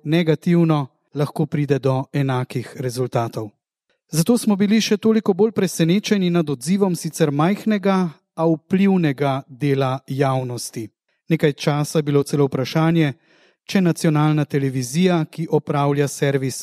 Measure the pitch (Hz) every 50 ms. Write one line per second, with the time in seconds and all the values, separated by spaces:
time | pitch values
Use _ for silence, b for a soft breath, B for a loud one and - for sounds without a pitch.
0 | - 147 156 170 170 156 151 - - 180 170 170 170 160 156 147 135 - _ _
1 | _ _ - 139 147 - - - 160 - - 147 147 131 143 131 127 135 131 127
2 | 135 - - 143 139 135 127 127 127 - - 127 113 - - - 127 127 117 127
3 | 127 117 - 123 117 117 - 117 110 98 - _ _ _ _ _ _ _ _ _
4 | _ _ - 151 165 - 247 226 - 220 202 185 208 196 220 226 - - 220 196
5 | - 220 220 220 - 214 185 165 214 226 - - 196 170 - - 165 160 180 208
6 | - - 214 202 185 175 170 170 156 143 139 123 120 156 196 196 202 190 175 -
7 | - 160 - - 165 147 139 147 156 180 208 202 - 220 214 202 180 196 190 185
8 | 185 165 147 _ _ _ _ - 165 165 165 147 - _ 190 185 196 196 190 185
9 | 165 147 131 131 143 139 135 135 - - 139 117 147 143 139 135 139 127 131 131
10 | - - 139 135 143 135 131 131 127 123 123 113 - - - 120 110 104 _ _
11 | _ _ _ _ _ - 165 151 165 151 139 - - 160 143 147 151 - - 160
12 | 151 147 143 143 139 - - 143 143 135 - 135 127 - - 160 160 165 170 165
13 | 156 143 127 b b b b b b b b b b - - 196 185 170 160 -
14 | - 165 147 147 151 156 151 151 143 - - 143 139 135 127 135 123 117 131 165
15 | 185 180 175 165 156 - - 160 165 - 160 147 - - 151 143 143 143 143 143
16 | 143 135 - - 147 139 135 135 135 127 - -